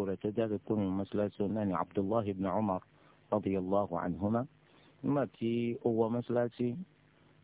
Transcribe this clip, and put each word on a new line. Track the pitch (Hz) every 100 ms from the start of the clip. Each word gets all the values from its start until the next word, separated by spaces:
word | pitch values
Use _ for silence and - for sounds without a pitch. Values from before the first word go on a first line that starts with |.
| 98
rẹ̀ | 95
tó | 107
jáde | 104 113 104
kó | -
ní | 107 98
mọ́ṣáláṣí | 95 95 101 104 - 98
náà | 107
ni | 101
Abdullahi | 85 - 104 98 113 101
ibn | 95 95
Umar | 95 107 92 - - - - -
radiyallahu | 107 95 95 92 101 95 85
anhuma. | 90 85 104 117 135 _ _ - - -
Nígbà | 135 143 113
tí | - 117 117 117 117
ó | 120
wọ | 113 110
mọ́ṣáláṣí, | 120 120 120 120 - 123 156 185 _ _ _ - -